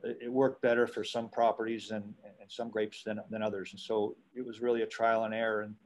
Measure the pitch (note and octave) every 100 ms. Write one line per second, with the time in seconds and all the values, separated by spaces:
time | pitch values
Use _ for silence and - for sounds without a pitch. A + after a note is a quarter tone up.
0 | A#2 A#2+ A#2+ C3 C3 C3 A#2+ A#2 A2+ A2+
1 | - A#2 A2+ A#2 A2+ A2 A2+ A2+ G#2 G#2+
2 | G#2 - G#2 F#2+ G2+ - A#2 G#2+ G#2+ -
3 | G#2+ G#2+ - A2 A2 G2+ F#2 F#2+ - A2
4 | G#2 - _ B2 A#2+ G#2+ A#2+ A#2 A2 -
5 | A2+ A2+ A2 A2 A2+ G#2+ G#2+ G#2+